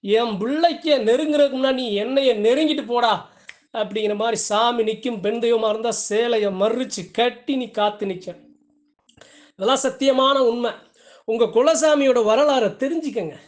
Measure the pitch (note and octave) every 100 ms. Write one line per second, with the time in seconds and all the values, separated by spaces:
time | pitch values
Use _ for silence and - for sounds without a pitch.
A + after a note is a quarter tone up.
0 | G3 A3 A#3 G3+ A3 D4+ E4+ D#4+ D#4 C#4
1 | A3 B3 D#4 D4 C#4+ C4 C4+ B3+ B3 G3+
2 | A3+ C4+ C4+ A3 G#3+ C4+ D#4 D4+ A3 A#3+
3 | A#3 G3+ - _ - - _ A#3 G#3 G3+
4 | G#3+ G#3 A3+ G#3+ - G#3 A#3 A#3+ A3 A3
5 | B3+ A3 F#3+ A#3 A#3 A#3 A3 G#3+ A#3 G#3+
6 | - G#3 A#3+ A3+ G3+ F#3+ G#3 A#3+ B3+ -
7 | F3 - B3 B3 - C4+ A#3+ - G#3 G#3
8 | G3+ F3+ - E3+ - _ _ _ _ _
9 | _ _ - - _ _ G3 C4 C4 -
10 | C4+ C4 C4 C#4 B3 A#3+ A#3+ - _ _
11 | _ - - A3+ A3+ A3+ C#4+ D#4+ D#4 D4
12 | C4+ A#3+ G#3+ A3+ D4 C4+ G#3 - C4+ E4
13 | D4+ A3+ E3 C3+